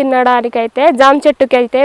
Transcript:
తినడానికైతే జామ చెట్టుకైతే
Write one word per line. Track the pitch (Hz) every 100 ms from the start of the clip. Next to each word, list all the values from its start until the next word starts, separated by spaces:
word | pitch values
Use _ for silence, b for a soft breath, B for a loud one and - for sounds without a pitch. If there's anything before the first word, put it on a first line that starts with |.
తినడానికైతే | 269 254 247 247 240 233 226 254 311 247
జామ | 269 285 302
చెట్టుకైతే | - 262 247 240 262